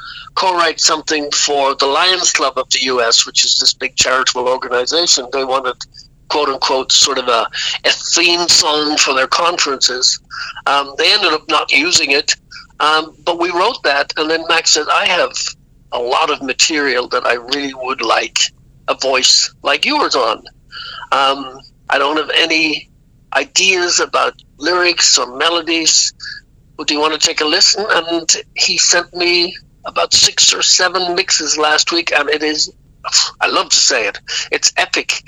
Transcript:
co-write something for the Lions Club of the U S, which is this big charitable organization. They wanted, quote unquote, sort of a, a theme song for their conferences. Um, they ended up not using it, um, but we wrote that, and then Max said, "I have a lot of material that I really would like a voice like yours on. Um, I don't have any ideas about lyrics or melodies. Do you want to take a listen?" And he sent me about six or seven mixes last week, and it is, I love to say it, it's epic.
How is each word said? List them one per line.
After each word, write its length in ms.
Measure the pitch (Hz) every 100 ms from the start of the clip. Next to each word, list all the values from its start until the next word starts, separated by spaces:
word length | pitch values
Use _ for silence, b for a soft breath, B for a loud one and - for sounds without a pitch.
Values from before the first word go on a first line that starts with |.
| B B B
co-write 460 | - 190 175 165 156
something 500 | - 156 - 156 147
for 420 | - - 143 135
the 120 | 135 139
Lions 460 | 147 180 185 170
Club 240 | - 139 131
of 120 | 127
the 100 | -
U 180 | 127 127
S, 260 | 117 113 -
which 180 | -
is 140 | - -
this 160 | -
big 200 | - 131 -
charitable 520 | 131 127 127 127 123
organization. 760 | 127 131 123 123 156 175 - 123
They 120 | 135
wanted, 320 | 135 131 131 - - B B _ -
quote 200 | 156 143
unquote, 440 | 131 - 135 131
sort 260 | - 147 131
of 100 | 123
a, 200 | 117 107 B B B
a 60 | -
theme 580 | - - 170 175 175 170
song 480 | - 165 151 151 151
for 180 | 147
their 120 | 131 131
conferences. 920 | - 170 170 151 131 - 127 127 - - B B B -
Um, 280 | 143 139 143
they 140 | 170
ended 200 | 208 185
up 160 | 156 151
not 220 | 151 127
using 400 | - 165 175 147
it, 240 | 139 - - _ B B -
um, 340 | 151 156 156 -
but 140 | - 170
we 120 | 175
wrote 320 | 175 202 -
that, 280 | 156 139 147 -
and 140 | 156
then 140 | 165 165
Max 220 | 165 160
said, 140 | 160 151
"I 140 | 160 202
have 260 | 175 127 - - - _ _ -
a 60 | 123
lot 320 | 120 143 160
of 120 | 143
material 680 | 135 123 - 156 143 123 123
that 160 | 123
I 100 | 123
really 400 | 123 120 143 139
would 280 | 135 127 123
like 360 | 113 - - - - - - - -
a 60 |
voice 580 | 131 135 131 127 - - -
like 220 | 139 147
yours 300 | - 294 165
on. 240 | 143 113 - - - _ B B B B
Um, 480 | 135 135 139 135 131 - _ -
I 100 | 139
don't 180 | 139 156
have 140 | 139
any 560 | - 165 160 156 147 - _ _ _ _
ideas 680 | 135 143 - 190 185 175 -
about 340 | 147 131 127 - - -
lyrics 600 | 151 180 180 170 - -
or 180 | 123 127
melodies. 760 | 156 170 160 165 156 - - - B B - _ _ -
Do 80 | 151
you 60 | 147
want 140 | 151
to 120 | 151 165
take 140 | 160
a 40 | 151
listen?" 380 | 175 208 - 214
And 420 | 196 165 170 160 - -
he 240 | - - 170
sent 360 | - 180 175
me 420 | 175 175 175 175 - - _
about 280 | - - -
six 400 | - - - -
or 100 | -
seven 520 | - - 185 180 180
mixes 420 | 175 190 - 151 156
last 360 | 151 151 -
week, 180 | 170 165
and 160 | 151 143
it 140 | 151
is, 300 | 151 151 - - - - - B B -
I 60 | 92
love 220 | 151 190
to 80 | -
say 320 | - 131 104
it, 100 | - B B B
it's 220 | 151 - -
epic. 460 | 180 - - -